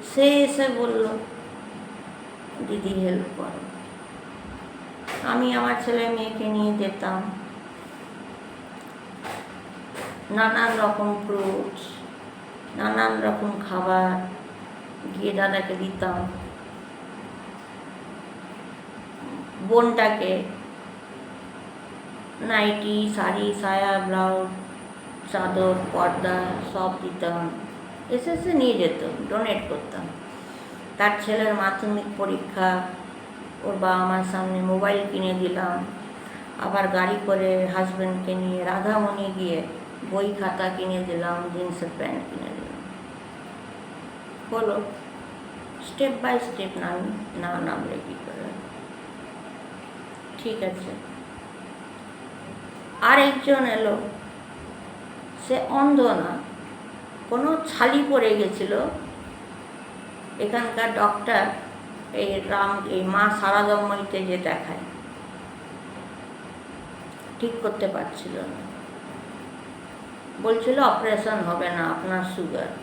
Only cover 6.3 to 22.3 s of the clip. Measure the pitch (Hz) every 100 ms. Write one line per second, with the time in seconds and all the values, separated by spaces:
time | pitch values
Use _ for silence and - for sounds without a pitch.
6.3 | 214 214 214 208 208 196 196 190 190 196
7.3 | - - - - - - - - - -
8.3 | - - - - - - - - - -
9.3 | - - - - - - - - - -
10.3 | 208 226 233 233 220 208 208 208 202 208
11.3 | 202 190 196 - - - - - - -
12.3 | - - - - 101 107 110 113 - -
13.3 | 208 208 196 - 185 185 185 185 185 185
14.3 | 185 - - - - - - - 185 208
15.3 | 196 196 196 190 185 190 - 185 185 185
16.3 | - - - - - - - - 208 202
17.3 | - - - - - - - - - -
18.3 | - - - - - - - - - -
19.3 | - - - 190 233 233 226 214 214 185
20.3 | 185 - - - - - - - - -
21.3 | - - - - - - - - - -